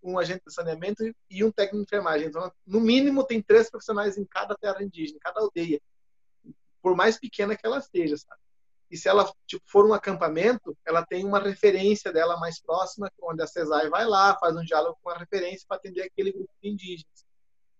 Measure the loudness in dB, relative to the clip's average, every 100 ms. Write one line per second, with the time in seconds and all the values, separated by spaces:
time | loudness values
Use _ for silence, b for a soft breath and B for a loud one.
0 | -6 -4 -4 -6 -10 -10 -8 -6 -6 -6
1 | -6 -10 _ -2 -2 0 -2 -2 -4 -2
2 | 0 -2 -2 -6 -8 -10 -2 2 4 4
3 | 4 2 0 -2 6 6 6 -2 -6 -2
4 | -2 -4 -6 -6 -6 -4 -4 -4 -6 -8
5 | -10 -8 -8 -4 -4 -2 -2 -4 _ _
6 | _ _ _ _ -20 -20 _ _ 0 4
7 | 4 2 -4 -4 -4 -4 -4 -4 -4 -2
8 | -2 -2 -8 -20 _ _ _ _ _ -6
9 | 2 2 2 -2 -14 -14 2 6 6 4
10 | 0 -2 -2 2 2 0 -4 -12 -2 -2
11 | -2 -4 -2 0 0 2 4 4 4 2
12 | 0 0 0 0 -6 -8 -4 -2 -4 -6
13 | -12 -10 -10 -8 -6 -4 -2 0 0 0
14 | 2 4 6 4 0 -2 0 0 0 -4
15 | -10 -12 -6 -4 -4 -8 -10 -10 -8 -10
16 | -8 -4 -4 -4 -10 _ -10 -10 -10 -12
17 | -14 _ _ _ _ _ _ _